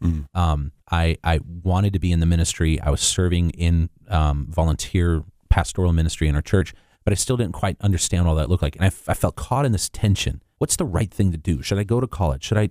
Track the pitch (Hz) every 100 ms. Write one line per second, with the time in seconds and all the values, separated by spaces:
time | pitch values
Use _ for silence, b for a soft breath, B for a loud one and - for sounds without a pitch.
0 | 87 78 71 90 85 76 71 - - 85
1 | 82 80 82 80 - 85 92 92 101 95
2 | 87 85 82 85 85 - 80 78 - 71
3 | - - 90 87 85 - 85 85 82 _
4 | - 87 76 73 71 78 80 78 - 92
5 | 87 80 - _ - - 82 - 90 82
6 | 80 - 78 71 - 98 - - b b
7 | - 98 - 127 107 - 98 - 101 87
8 | - 87 87 78 76 87 73 - 95 -
9 | - - 90 - - 127 143 98 - -
10 | 107 92 - - _ - - - 151 82
11 | 101 - 98 82 95 71 - 101 101 120
12 | 127 - 87 67 - 104 104